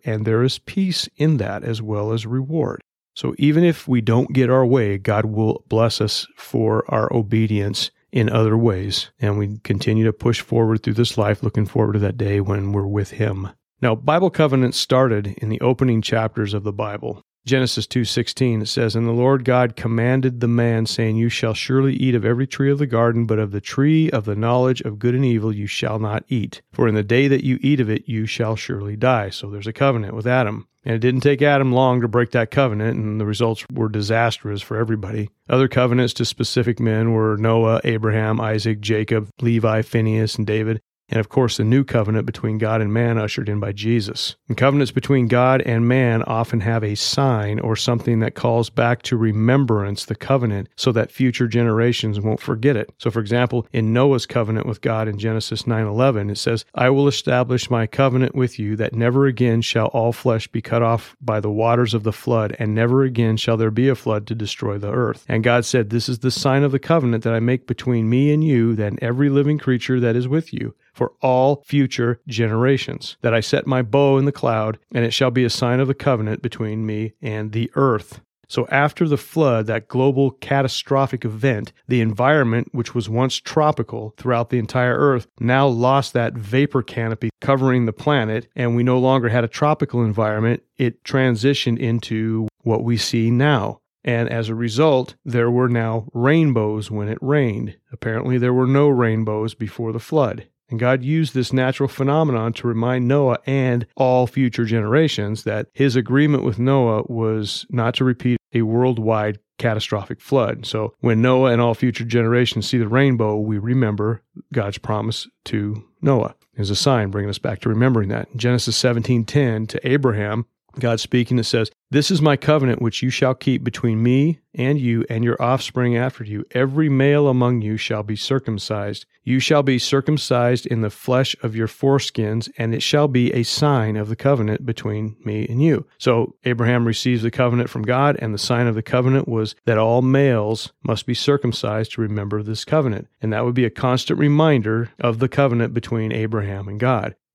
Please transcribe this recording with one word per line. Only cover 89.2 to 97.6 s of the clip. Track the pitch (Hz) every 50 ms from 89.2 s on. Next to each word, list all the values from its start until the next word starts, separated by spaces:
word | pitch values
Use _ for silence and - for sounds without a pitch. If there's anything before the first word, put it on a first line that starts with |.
| 120 117
had | 113 123 117
a | 113
tropical | - - 151 147 156 - 147 - - 123 117
environment. | 107 104 113 110 107 107 107 110 117 120 - - _ _ -
It | 131 120 113 - _
transitioned | - - 135 131 127 120 107 113 139 139 - - 123 117 117
into | 135 117 117 117 - - 117 110 110 113 113 110 110 107 - _ _
what | 117 113 - 117
we | 117 117 110
see | - - - 117 113 113
now. | 123 123 139 151 143 113 101 107 - - _ _ _ _ -
And | - 120 117 117 117
as | 120 117 113 110
a | 113
result, | 113 120 117 104 120 156 160 139 131 123 - - _ _
there | 117 117 123 117 120
were | 120 123 127 123
now | 120 117 113 113 110 113 107 -
rainbows | - 120 120 135 151 165 160 147 123 117 107 107 107 110 101 -
when | 107 104 104 104
it | 110 -
rained. | - 131 147 151 135 117 101 -